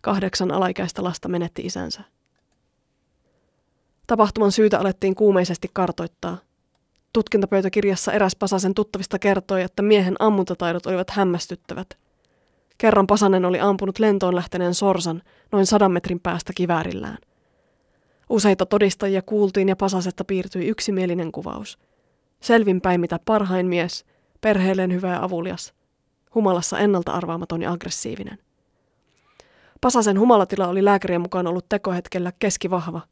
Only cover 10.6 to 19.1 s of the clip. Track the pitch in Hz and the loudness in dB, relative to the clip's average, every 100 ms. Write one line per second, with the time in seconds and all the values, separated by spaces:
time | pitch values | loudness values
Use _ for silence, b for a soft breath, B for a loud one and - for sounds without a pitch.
10.6 | 175 170 - 185 180 202 190 175 - 180 | -4 -4 -4 -4 -4 0 0 0 -6 -14
11.6 | - 175 185 - _ _ _ _ _ _ | -12 -14 -14 -20 _ _ _ _ _ _
12.6 | _ _ 226 214 196 208 202 190 180 180 | _ _ 4 4 4 4 4 4 2 2
13.6 | 196 196 196 190 214 202 185 180 175 180 | 0 0 -4 0 2 2 2 -2 -4 -4
14.6 | 180 180 202 185 170 165 b b b 202 | -2 0 0 0 -2 -8 b b b 0
15.6 | 190 208 196 175 180 175 180 170 - 185 | 4 4 4 2 -2 -6 -6 -8 -8 -4
16.6 | 180 165 175 - - 214 _ _ _ _ | -2 -2 -4 -8 -10 -14 _ _ _ _
17.6 | _ _ _ _ _ _ _ 226 202 190 | _ _ _ _ _ _ _ 2 4 2
18.6 | 180 208 202 - 196 | 2 2 2 0 -2